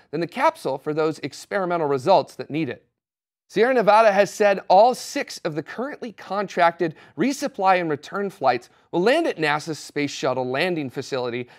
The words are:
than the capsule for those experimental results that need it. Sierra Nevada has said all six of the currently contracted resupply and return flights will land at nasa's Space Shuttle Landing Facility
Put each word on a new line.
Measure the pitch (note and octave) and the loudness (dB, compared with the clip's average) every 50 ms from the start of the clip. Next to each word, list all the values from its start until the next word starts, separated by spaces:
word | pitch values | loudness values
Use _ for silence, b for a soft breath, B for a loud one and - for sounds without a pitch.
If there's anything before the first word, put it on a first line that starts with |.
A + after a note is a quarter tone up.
| b b | b b
than | - D#3 | -6 -6
the | E3+ | -6
capsule | D#3+ - A#3+ C#4 D#4+ D#4+ - - D3 C3 | -6 -4 0 0 0 -2 -2 -6 -6 -6
for | C#3 _ D3+ D3+ | -6 _ -6 -2
those | D#3 D#3 D#3+ D#3 - | -2 -2 -2 -2 -4
experimental | - C#3 - - - _ G3 G3+ F#3 F3 F3 E3+ D#3+ | -10 -12 -12 -12 -12 _ -4 -4 -2 -2 -2 -2 0
results | C#3+ C#3+ C3+ A#2+ F3 G3 D#3 C3+ - - | 0 -2 0 4 4 4 4 4 0 -10
that | - B2+ - | -14 -12 -8
need | C3+ D#3 E3 A#2+ | -4 -4 -4 -4
it. | A2 - _ _ _ _ _ _ _ _ _ _ _ _ _ _ | -6 -10 _ _ _ _ _ _ _ _ _ _ _ _ _ _
Sierra | - F3+ A3 B3+ C4+ | 0 0 2 2 2
Nevada | A#3+ G3+ G3 G#3 A3 A3+ G#3+ | 2 4 6 6 6 6 6
has | G3 G3 G3+ F#3 | 4 4 2 0
said | - - G#3+ G3+ G3+ F3+ - | 0 2 2 2 2 0 2
all | _ F3 F#3+ A3 B3+ A#3+ | _ 6 6 6 6 4
six | - - - - C#4+ B3 - - - _ | -2 -10 -8 -6 -8 -6 -8 -12 -8 _
of | F3+ D3 | -6 -6
the | D#3 - | -6 -10
currently | - - - A#3+ C#4+ C#4+ - - A#3+ | -10 -10 -8 -8 -8 -10 -12 -14 -14
contracted | - - - - F#3+ G3+ G3+ F3 - F#3 E3+ E3+ E3+ - F3 D#3+ D3+ B B B B | -14 -16 -12 -8 -6 -6 -6 -4 2 4 4 4 4 0 -4 -4 -4 B B B B
resupply | - F#3+ C4 C#4+ - D4 C#4 - - F#3+ F#3+ F#3+ F3+ | -2 -2 -2 -2 -4 -6 -8 -6 0 2 4 4 4
and | F3 D#3+ | 2 -2
return | D3+ C#3 - - - G3 G3+ G3 | -4 -6 -8 -10 -8 -6 -6 -6
flights | - - C3+ B2+ B2 A#2+ - b b b b b | -6 0 0 0 0 0 -4 b b b b b
will | - E3+ | -2 0
land | F3+ A3+ C4+ E4 E4 | 2 2 2 2 0
at | D4 - | -2 -2
nasa's | - D#3 D3+ D3 D3+ - - D#3 - | -2 -2 0 0 -2 -4 -8 -10 -10
Space | - - _ D3 D3 C#3+ | -12 -10 _ -4 -4 -4
Shuttle | - - - C3+ B2+ B2+ B2+ B2+ | -4 -4 -4 -2 -2 -2 -4 -4
Landing | B2+ C#3 E3+ F#3 F3+ D#3 C#3+ B2+ | -2 -2 -2 -2 -2 -4 -6 -8
Facility | - C#3+ C3 - C#3+ C3 B2 B2 A2+ B2 B2 B B | -8 -10 -10 -6 -6 -6 -4 -4 -6 -8 -10 B B